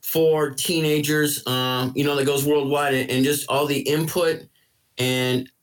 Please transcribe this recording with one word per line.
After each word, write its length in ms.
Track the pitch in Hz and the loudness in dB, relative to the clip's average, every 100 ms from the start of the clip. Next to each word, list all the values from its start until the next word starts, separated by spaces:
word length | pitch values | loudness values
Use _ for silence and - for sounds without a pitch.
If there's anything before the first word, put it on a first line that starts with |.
for 500 | - 160 160 156 151 | -2 2 4 4 0
teenagers, 920 | 131 - 165 156 151 147 151 147 147 - | -2 -2 0 0 0 0 0 0 -2 -2
um, 440 | 127 127 127 127 131 | -2 0 0 -2 -2
you 80 | |
know, 120 | 143 143 | -2 0
that 100 | 135 | 0
goes 200 | 143 143 | 0 2
worldwide, 480 | 147 135 143 143 | 2 2 0 0
and, 160 | 131 127 | 0 0
and 140 | 127 131 | 0 2
just 220 | 147 - | 0 -2
all 160 | 135 147 | -2 0
the 140 | 139 | -2
input 600 | - 151 160 180 165 160 - _ _ _ _ - | 0 -2 0 0 0 -2 -8 _ _ _ _ -4
and 520 | 127 127 127 123 131 _ | -2 0 0 -2 -4 _